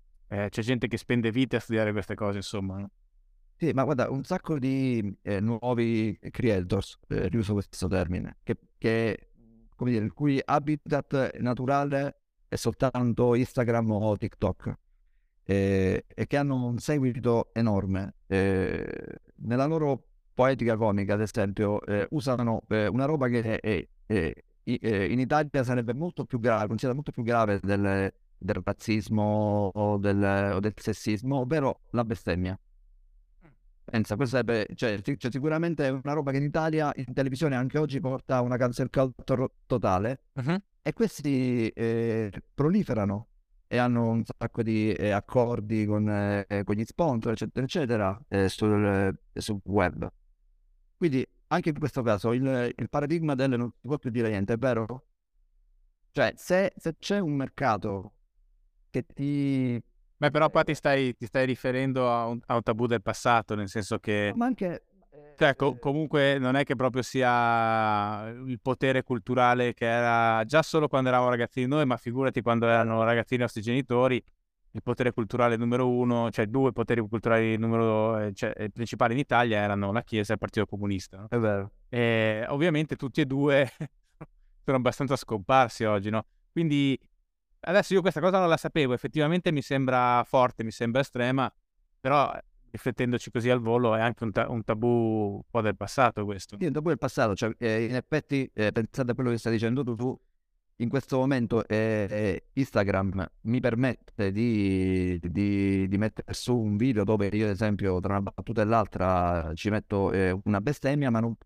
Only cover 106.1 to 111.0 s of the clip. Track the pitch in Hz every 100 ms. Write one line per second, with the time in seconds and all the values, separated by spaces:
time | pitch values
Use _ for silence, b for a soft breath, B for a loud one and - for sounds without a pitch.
106.1 | - - - - 123 107 104 131 104 98
107.1 | 107 101 107 107 92 107 98 98 90 98
108.1 | 98 98 - - 113 107 113 101 - 92
109.1 | 90 87 87 80 80 104 104 - 98 95
110.1 | 98 95 95 104 101 117 143 135 147